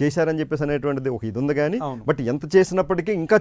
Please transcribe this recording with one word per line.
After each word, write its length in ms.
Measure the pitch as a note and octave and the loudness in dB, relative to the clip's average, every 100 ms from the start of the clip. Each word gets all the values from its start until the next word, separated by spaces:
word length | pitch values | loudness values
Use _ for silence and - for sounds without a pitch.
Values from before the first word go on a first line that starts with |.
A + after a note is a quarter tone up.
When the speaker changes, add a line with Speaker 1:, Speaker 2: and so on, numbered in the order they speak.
Speaker 1:
చేశారని 380 | D3 E3+ D#3+ D#3+ | 0 2 0 0
చెప్పేసి 220 | D3+ D3 | -2 -2
అనేటువంటిది 460 | D3 D3 C#3+ C#3 C3 | -2 -2 -2 -2 -2
ఒక 160 | A#2 | -4
ఇది 140 | A2+ G#2+ | -4 -2
ఉంది 160 | C#3+ | 0
కానీ, 240 | D3 D3+ A3+ | 0 0 -2
Speaker 2:
అవును. 260 | D3 B2 | -4 -4
Speaker 1:
but 180 | A2+ C#3+ | -2 0
ఎంత 340 | A#2 C#3+ D3+ F#3+ | 0 -4 2 4
చేసినప్పటికీ 560 | F3+ F#3 D#3+ F3+ E3+ | 4 2 0 -2 -2
ఇంకా 280 | G3 D#3+ G#3+ | -2 2 2